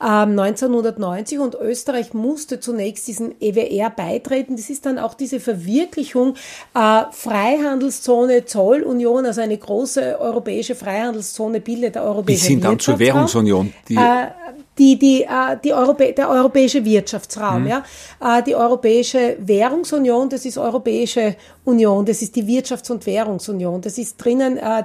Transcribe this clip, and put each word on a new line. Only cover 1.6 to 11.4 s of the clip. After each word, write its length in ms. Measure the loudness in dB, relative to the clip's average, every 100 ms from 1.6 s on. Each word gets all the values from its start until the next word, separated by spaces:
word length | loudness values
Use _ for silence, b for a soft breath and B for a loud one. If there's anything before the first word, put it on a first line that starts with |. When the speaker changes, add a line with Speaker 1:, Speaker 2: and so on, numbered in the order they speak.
| -4 -4 -4 -4 -4
Speaker 1:
musste 440 | -4 -4 -4 -6 -8
zunächst 480 | -6 -4 -6 -8 -10
diesem 260 | -8 -8 -4
E 160 | -2
W 240 | 0 0 -2
R 120 | -2
beitreten. 680 | -4 -4 -4 -2 -4 -2 -6
Das 140 | -8
ist 160 | -6 -4
dann 120 | -6
auch 160 | -8
diese 240 | -10 -6 -6
Verwirklichung, 960 | -4 -6 0 0 0 -4 -4 0 0 -2 B B B
äh, 280 | 0 4 4 2
Freihandelszone, 1300 | -6 -4 0 0 0 0 -2 -2 -2 0 2 4 2
Zollunion, 800 | 0 0 4 4 2 0 2 2
also 160 | 0 -2
eine 160 | -2 -4
große 640 | -4 -4 -2 -2 -2 -2
europäische 540 | -2 -4 -4 -6 -6
Freihandelszone 840 | -8 -6 -4 -4 -6 -8 -6